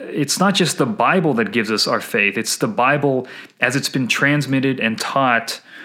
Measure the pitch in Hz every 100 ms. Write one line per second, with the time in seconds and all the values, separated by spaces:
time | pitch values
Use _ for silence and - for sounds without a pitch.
0 | - 151 143 - 190 190 160 - 131 101
1 | 123 180 165 117 104 117 107 107 - 113
2 | - 117 101 117 110 - 131 101 123 147
3 | 143 131 123 - - _ 123 135 139 139
4 | 117 - 139 147 135 135 135 131 113 110
5 | - 139 131 117 - - - -